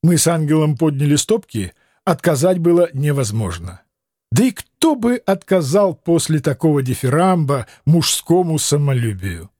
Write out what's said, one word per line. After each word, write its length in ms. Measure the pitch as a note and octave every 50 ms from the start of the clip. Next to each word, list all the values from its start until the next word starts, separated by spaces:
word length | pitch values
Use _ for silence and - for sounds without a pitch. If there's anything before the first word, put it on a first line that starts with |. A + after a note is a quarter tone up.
| -
Мы 160 | E3 F3 D3+
с 80 | -
Ангелом 500 | D#3+ E3+ D#3+ D#3 D3 D#3 D#3 D#3 D3+ D3
подняли 380 | A#2 E3 D#3 D3 C3+ D3 D3 D3
стопки, 580 | D3 - - A3 A3+ - _ - A2+ F#2+ F2+ _ _ _ _ _ _ _
отказать 560 | F#3 E3+ - - F3+ D#3 B2+ C#3+ F#3 F#3 F3+
было 300 | E3 E3+ E3+ F3 F3 E3+ D#3+
невозможно. 880 | C3+ C#3+ D3 C#3+ C#3 C3 G#2 G#2 A2 A2 F2+ E2 E2+ E2+ F2+ F2+ - _ _ _ _ _ _ _ _ _ _
Да 120 | - B2 A#3
и 80 | C4
кто 440 | - - - _ _ _ - D#4+ D4+
бы 200 | B3+ A3 A#3+ B3
отказал 800 | B3 _ - G3 F#3+ - - G3 F#3 D#3+ B2+ D3 G3+ G3+ F#3+ D#3
после 440 | _ _ - E3+ E3 - - D#3+ D3+
такого 440 | C3 D#3+ C3 - - D#3+ D3+ C#3+ C3+
дифирамба 840 | B2 B2 - - B2+ C3 D#3 F3+ F#3+ F#3 F3 D#3 C3 C#3+ C3+ G#2+ - - _ _
мужскому 760 | - D#3+ E3+ D3+ - - - - - E3+ F3+ F3+ E3 D#3+ D3
самолюбию? 880 | - - D3 D3 C#3+ C#3+ C3+ B2 A#2 A2+ G#2 F#2 F#2 G2 F2 E2+ D#2+ - _ _